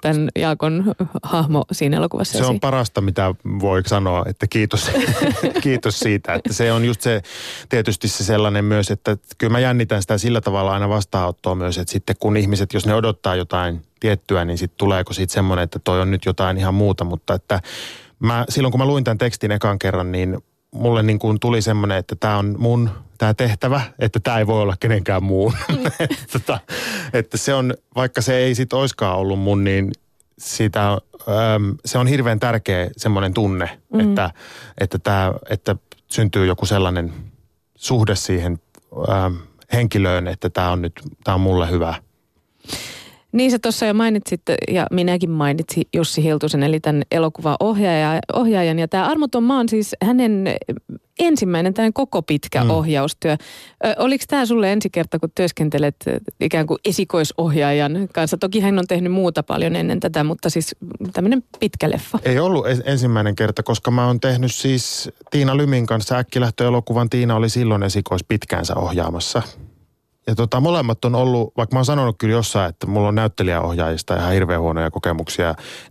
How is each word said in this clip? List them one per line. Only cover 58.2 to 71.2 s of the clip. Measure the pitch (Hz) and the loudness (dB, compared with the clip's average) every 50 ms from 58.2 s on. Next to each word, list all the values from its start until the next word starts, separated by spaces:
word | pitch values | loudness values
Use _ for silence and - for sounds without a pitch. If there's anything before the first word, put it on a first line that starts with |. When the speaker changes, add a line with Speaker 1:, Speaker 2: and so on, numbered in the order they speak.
| 160 156 - - | -2 0 -2 -2
Speaker 1:
Toki | - 190 196 220 | -2 0 0 2
hän | 190 202 202 190 | 2 2 2 2
on | 180 - | 0 0
tehnyt | 185 170 180 180 | 0 0 0 0
muuta | 185 196 185 175 160 - 151 | 2 2 2 2 0 -2 -2
paljon | - - 170 170 165 170 | -2 -2 -2 0 0 0
ennen | 175 165 180 180 180 | 0 -2 -2 -2 -2
tätä, | - 165 160 156 147 | -2 -2 0 0 0
mutta | 151 160 - - 165 | 0 -2 -2 -2 -2
siis | - 170 156 - - - 185 175 - - 196 185 - | -2 -2 -4 -4 -8 -12 -14 -14 -12 -10 -10 -6 -4
tämmönen | 180 185 208 269 262 - _ - - | 0 2 2 2 0 0 _ -8 -4
pitkä | 220 202 - - - 151 | -4 -4 -2 -2 -2 -2
leffa. | - - - - - - - | -2 -2 -4 -4 -4 -2 0
Speaker 2:
Ei | 131 123 135 | 2 2 2
ollut | 165 185 185 139 95 | 2 2 2 0 0
es-, | 120 131 123 123 | 0 0 -2 0
ensimmäinen | 135 139 127 127 123 113 107 104 104 98 | 0 0 2 2 2 2 2 2 0 0
kerta, | - 110 107 104 - - | 0 0 0 0 -2 -2
koska | - 113 - - 123 | -2 -2 -2 0 0
mä | 120 123 123 123 | 2 2 2 2
oon | 123 120 | 2 2
tehnyt | - 131 127 123 127 120 - | 0 0 0 2 0 -2 -2
siis | - - 135 131 123 - - - - - - - - - - | -2 0 0 0 0 -2 -4 -6 -8 -8 -10 -12 -16 -10 -2
Tiina | - 147 139 135 135 143 | 0 2 2 2 2 2
Lymin | 147 143 135 123 113 | 2 2 2 2 2
kanssa | - 113 110 101 - 127 123 | 0 0 -2 0 0 0 -2
äkkilähtöelokuvan. | 120 - - 127 123 117 - - 123 123 123 120 - - 117 120 120 113 | -2 0 0 0 0 0 0 0 2 2 2 2 0 0 0 0 0 0
Tiina | - 123 120 117 113 | 0 0 2 2 2
oli | 110 113 110 | 2 2 2
silloin | - 123 120 110 107 101 98 | 2 2 2 2 2 2 2
esikois | 98 95 101 - - 95 90 82 | 0 0 0 -2 0 -2 -2 -2
pitkänsä | - 110 98 - - 90 87 82 90 92 | 0 -2 -2 -2 -2 -4 -4 -2 -2 -2
ohjaamassa. | 92 90 82 85 92 82 82 85 85 - - - 120 - - - - - - - _ _ _ _ _ _ _ _ _ - 113 | -2 -2 -2 -2 -2 -2 -2 -2 -4 -4 -4 -2 -4 -4 -4 -10 -20 -20 -20 -20 _ _ _ _ _ _ _ _ _ -4 -4
Ja, | 110 | 0
tota, | 107 117 110 - 127 | 0 0 0 2 2
molemmat | 143 170 175 165 131 117 110 - - | 2 2 2 2 2 0 -2 0 0
on | 120 120 | 0 2
ollut, | 120 | 2